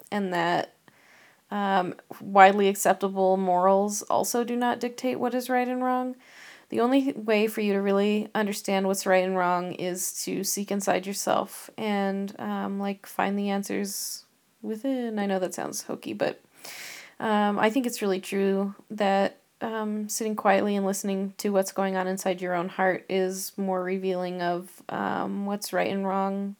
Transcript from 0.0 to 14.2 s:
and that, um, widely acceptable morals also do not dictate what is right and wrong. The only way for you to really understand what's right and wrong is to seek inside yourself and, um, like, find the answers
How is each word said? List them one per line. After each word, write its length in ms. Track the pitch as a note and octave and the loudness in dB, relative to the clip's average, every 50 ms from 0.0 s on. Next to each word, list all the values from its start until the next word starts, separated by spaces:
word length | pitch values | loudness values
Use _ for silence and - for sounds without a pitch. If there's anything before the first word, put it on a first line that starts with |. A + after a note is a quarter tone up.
| - - - | -12 -6 -4
and 220 | G#3 G3 F#3 F3 | -4 -2 -2 0
that, 400 | F3 E3+ F3 F3 D#3+ - - _ _ _ _ _ _ _ _ - - - - _ _ _ - | 0 0 2 2 0 0 -4 _ _ _ _ _ _ _ _ -20 -20 -20 -20 _ _ _ -8
um, 440 | G#3 G#3 G3+ G3 G3 F#3+ F3+ F3 - - - - - - | -6 -2 0 2 2 2 2 0 -4 -10 -14 -20 -18 -14
widely 480 | - G3+ G3 G3 F#3+ G3 G3 G#3 G3 G3 | -6 4 10 12 12 12 10 8 4 4
acceptable 720 | G3+ - - F#3 F#3+ - G3+ G3 G3 F#3+ F#3+ F#3 F#3+ F#3+ | 2 2 4 2 2 4 2 -2 0 2 4 4 4 4
morals 640 | F#3+ F#3 F3+ F3+ F#3 F#3+ G3 G3 G3+ G#3 G#3 G#3 - | 2 2 4 4 6 6 6 4 4 0 -2 -6 -4
also 420 | - - - G3+ - - A#3+ A#3+ | 0 0 0 0 0 0 -2 -2
do 100 | A3+ A#3+ | 0 -2
not 260 | A#3+ B3 B3 A#3 A#3+ | -2 0 0 0 -2
dictate 380 | A#3+ A#3+ A#3+ - - B3+ B3 - | -4 -6 -6 -4 -4 -4 -2 -2
what 160 | B3 B3 A#3+ | -2 -2 -2
is 140 | B3+ B3 B3+ | -2 -2 0
right 180 | B3 B3 B3 | 0 0 0
and 160 | B3 B3+ B3+ B3+ | 0 -2 -2 0
wrong. 320 | B3+ B3+ B3+ B3+ B3+ B3+ B3+ - - - - - - - - - - | 0 0 0 -2 -4 -6 -10 -16 -20 -20 -20 -20 -20 -20 -20 -12 -6
The 100 | - A3 | -2 0
only 320 | A#3 B3 C4+ C#4 C4 C#4 C#4+ | 2 4 4 4 2 2 -2
way 340 | A3 A3 A3+ G#3+ G#3 G#3+ | -4 0 2 2 4 2
for 160 | A3 G#3+ A3 G#3+ | 2 0 0 0
you 100 | G#3 G3 | 2 2
to 80 | G3 | 2
really 480 | G3 G3+ G3 G3 G3+ G#3 G#3 G#3+ G#3+ - - | 2 2 2 4 4 2 2 0 0 -2 -2
understand 520 | G#3+ G#3+ G3 G#3 - - - G3 F#3+ G3 | -2 -2 -2 -2 -4 -4 -2 0 0 2
what's 200 | F#3+ G3 G3 - | 0 0 0 2
right 180 | G3+ F#3 F#3 F#3 | 4 4 4 4
and 100 | F#3+ F#3+ | 2 0
wrong 380 | F#3 F3+ F3 F3+ F3 F3+ F3+ - | 2 2 2 2 0 -2 -4 -6
is 500 | - F3+ F3+ F3 F#3 - - - - - | -6 -6 -6 -4 -4 -6 -6 -6 -6 -6
to 200 | F#3+ F#3+ F#3+ G3 | -4 -4 -4 -2
seek 260 | - - G3+ G3+ - | -4 -4 -4 -4 -4
inside 360 | G3 G3+ G3 F#3+ F3+ F#3 F#3+ | -4 -2 0 0 0 0 0
yourself 640 | G3 G3 - - G3 - - G3+ - - - - - - - | -4 -6 -4 -2 0 0 0 0 -2 -6 -16 -18 -16 -12 -6
and, 600 | A3 G#3+ G3+ G3+ G3 G3 G3 G3 G3 G3 G3+ - | -4 -2 0 0 0 0 -2 -4 -6 -8 -8 -10
um, 400 | - G#3 G3+ G3 G3 G3 G3 G3 | -8 -6 -6 -6 -6 -6 -6 -4
like, 280 | G3+ G3+ G3 G3 - | -4 -6 -6 -8 -10
find 320 | - - - G3 G3 G3+ G3+ | -10 -2 -2 0 0 0 -2
the 100 | G3+ G3+ | -2 -2
answers 800 | G3 G3 G3 - G3 G3+ G3+ G3 G3+ - - - - - | -2 -2 -2 -4 -4 -4 -4 -4 -6 -8 -8 -8 -10 -12